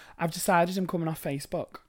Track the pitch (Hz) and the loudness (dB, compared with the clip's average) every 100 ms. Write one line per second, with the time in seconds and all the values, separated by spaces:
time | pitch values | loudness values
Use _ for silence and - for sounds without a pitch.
0 | - - 170 175 - 175 175 190 180 180 | -18 -4 -4 -2 4 4 4 2 -2 0
1 | 160 156 156 139 - - - - | -2 -4 -4 -6 -4 -6 -6 -12